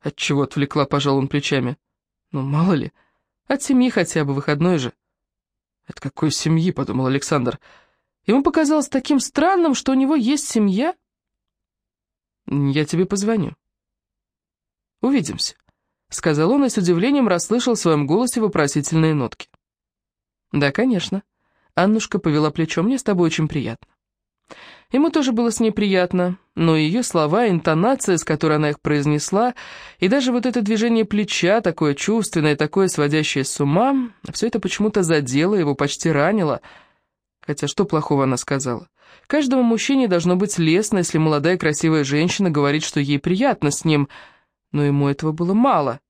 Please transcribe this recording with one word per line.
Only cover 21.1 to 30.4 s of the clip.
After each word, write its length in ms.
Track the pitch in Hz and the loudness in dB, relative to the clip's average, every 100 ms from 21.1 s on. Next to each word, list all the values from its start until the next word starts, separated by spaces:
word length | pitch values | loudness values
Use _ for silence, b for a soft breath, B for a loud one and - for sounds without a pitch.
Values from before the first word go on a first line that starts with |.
| 190 - _ _ _ _ | -8 -10 _ _ _ _
Аннушка 460 | - 185 220 - 196 | 0 2 2 -2 -2
повела 320 | 170 151 151 | 0 2 0
плечом. 340 | 151 160 - 185 | 0 -4 0 -2
«Мне 140 | 262 | -2
с 40 | |
тобой 240 | - 190 170 | -2 0 0
очень 200 | 165 156 | 0 -2
приятно». 400 | 147 117 113 _ _ _ _ _ _ _ B B B B | -2 -6 -10 _ _ _ _ _ _ _ B B B B
Ему 180 | 254 320 | 0 2
тоже 220 | 311 269 | 2 0
было 200 | 226 233 | 0 0
с 100 | 214 | 2
ней 100 | 226 | 0
приятно, 680 | 214 208 190 180 185 180 180 _ - | 0 0 2 2 0 -2 -4 _ -2
но 200 | 165 160 | 2 4
её 260 | 156 208 | 2 0
слова, 460 | - 175 151 185 240 | 0 0 2 2 2
интонация, 680 | 175 160 160 208 269 - 170 | 0 0 2 2 0 0 -2
с 80 | - | 0
которой 320 | 156 160 151 | -2 0 0
она 140 | 151 | 0
их 100 | 147 | -2
произнесла, 720 | - 147 143 151 - 196 240 240 B B B B | -2 0 2 0 0 0 0 -2 B B B B
и 100 | 190 | 2
даже 240 | 269 254 | 2 2
вот 120 | 247 | 0